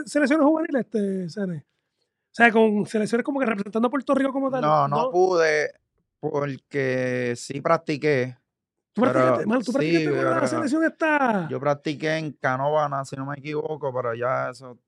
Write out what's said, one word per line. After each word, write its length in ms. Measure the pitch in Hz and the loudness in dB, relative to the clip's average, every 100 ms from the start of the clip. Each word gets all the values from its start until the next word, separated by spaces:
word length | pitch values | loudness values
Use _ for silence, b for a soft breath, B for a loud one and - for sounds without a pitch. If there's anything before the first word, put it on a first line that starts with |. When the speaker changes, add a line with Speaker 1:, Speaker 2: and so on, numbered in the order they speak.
| 254 | 0
Speaker 1:
selecciones 380 | 294 269 320 285 | 0 2 4 4
juveniles, 380 | 311 320 269 | 2 0 -2
este, 440 | - 220 196 190 175 | -2 -2 -2 -4 -6
Sene? 360 | 208 190 160 - | -6 -6 -8 -12
O 680 | _ _ _ _ _ _ | _ _ _ _ _ _
sea, 180 | - 233 | 2 4
con 340 | 220 220 208 170 | 6 4 2 -2
selecciones 380 | 220 208 233 | -2 -2 -2
como 160 | 233 277 | -2 -2
que 60 | 254 | -2
representando 420 | 214 202 220 240 | -2 -4 -2 -2
a 20 | |
Puerto 240 | 277 240 | -2 0
Rico 180 | 269 269 | 0 0
como 160 | 262 269 | -2 -2
tal, 120 | 262 | 0
Speaker 2:
No, 260 | 151 151 139 | 2 4 2
no 100 | 143 156 | 0 0
Speaker 1:
¿no? 40 | |
Speaker 2:
pude 600 | 180 185 175 160 151 143 - _ _ _ _ | 4 4 4 4 2 -2 -6 _ _ _ _
porque 1120 | 147 147 143 131 _ 139 131 127 127 123 123 120 | -6 -4 -4 -6 _ -4 -2 -2 -2 -2 -4 -4
sí 240 | - 143 | -8 -4
practiqué. 760 | 160 165 - 147 151 139 127 127 _ _ _ _ _ | 0 0 0 -2 0 2 0 -6 _ _ _ _ _
Speaker 1:
¿Tú 60 | - | 0
Speaker 2:
Pero 120 | 247 | 2
Speaker 1:
practicaste, 320 | 131 131 117 208 | 4 4 4 2
Mal, 120 | 247 | 0
tú 80 | 226 | 0
Speaker 2:
sí, 0 | |
Speaker 1:
practicaste 380 | - 156 165 156 | 0 2 2 2
con 140 | 139 | 0
la 100 | 131 | 0
Speaker 2:
pero 120 | 131 127 | 0 0
Speaker 1:
selección 380 | 120 262 311 | 0 0 2
esta? 640 | 320 311 320 302 254 202 160 | 0 0 0 2 2 0 -2
Speaker 2:
yo 100 | 127 | -2
practiqué 560 | 143 143 160 139 156 160 | 0 -2 -2 -4 -2 -2
en 140 | 156 | -4
Canóvana, 720 | 120 135 131 143 151 147 139 135 | -4 -2 0 0 0 0 -2 -6
si 100 | 139 | -8
no 80 | |
me 140 | 135 143 | -8 -10
equivoco, 520 | 143 151 156 151 143 | -8 -6 -6 -6 -4
pero 200 | 127 120 | -4 -4
ya 360 | 117 120 131 131 | -2 -2 -2 -4
eso 280 | 123 131 120 | -8 -16 -20